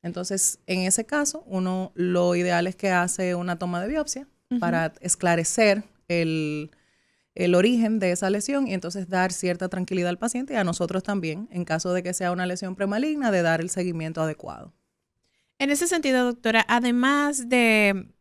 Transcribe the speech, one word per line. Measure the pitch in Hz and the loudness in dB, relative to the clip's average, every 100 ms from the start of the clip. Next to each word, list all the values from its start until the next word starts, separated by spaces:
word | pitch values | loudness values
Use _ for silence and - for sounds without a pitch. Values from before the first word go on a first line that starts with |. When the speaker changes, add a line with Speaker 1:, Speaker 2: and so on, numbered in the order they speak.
Speaker 1:
Entonces, | 170 175 185 196 - - - | -8 -8 -4 -2 -2 -2 -4
en | 185 | -2
ese | 185 190 226 | 0 0 0
caso, | 294 294 311 - | 0 0 -4 -6
uno, | 190 185 185 185 | -2 -2 -2 -6
lo | - 180 175 175 | -4 0 2 2
ideal | 175 180 175 180 | 2 2 2 0
es | |
que | 185 196 | -2 0
hace | 180 180 - 185 175 | 2 0 0 -2 -2
una | 175 175 | -4 -4
toma | 175 175 | -4 -4
de | 202 | -2
biopsia | 302 294 262 277 _ _ | -4 -4 -8 -12 _ _
Speaker 2:
Ujú. | 247 | -2
Speaker 1:
para | 175 165 160 - | 0 0 -2 -6
esclarecer | 180 - 175 170 165 - 214 202 - _ _ | -4 0 2 2 0 4 4 4 -2 _ _
el, | 170 165 160 151 151 151 _ _ _ _ _ _ - | 0 2 0 -2 -4 -8 _ _ _ _ _ _ -2
el | 180 | 2
origen | 175 202 247 226 220 | 6 6 4 2 2
de | 190 | 0
esa | 180 190 | 0 0
lesión | 202 208 277 262 | 0 0 -2 0
y | |
entonces | 185 175 196 175 | -2 -6 -8 -4
dar | 185 185 | 0 0
cierta | 180 180 175 185 | 0 -2 -2 -4
tranquilidad | 185 185 185 175 | -4 -2 -2 -2
al | 175 | -2
paciente | 233 247 269 | -4 -4 -4
y | 254 | -2
a | |
nosotros | 180 175 170 185 | -2 -2 -2 -2
también, | - 196 165 156 220 | -2 -4 -4 -6 -8
en | 175 | -8
caso | 175 160 185 | -4 -2 0
de | 180 | -2
que | 180 | -2
sea | 180 180 | -4 -2
una | 180 180 | -2 -2
lesión | 180 190 | -4 -8
premaligna, | 190 202 208 294 302 254 | -4 -2 0 -2 0 2
de | 190 | 2
dar | 170 165 | 2 2
el | 175 | -2
seguimiento | - 180 165 160 160 | -4 -4 -4 -6 -4
adecuado. | 160 151 - 76 170 _ _ _ _ _ _ _ _ _ | -4 -4 -12 -14 -18 _ _ _ _ _ _ _ _ _
Speaker 2:
En | 277 | 0
ese | 285 339 | 0 2
sentido, | 349 294 254 | 0 2 2
doctora, | 247 240 226 226 - | 2 0 2 2 4
además | 233 240 240 262 285 294 277 240 | 2 4 2 4 4 2 -2 0
de | 254 233 214 208 196 - _ | 4 6 6 4 2 -6 _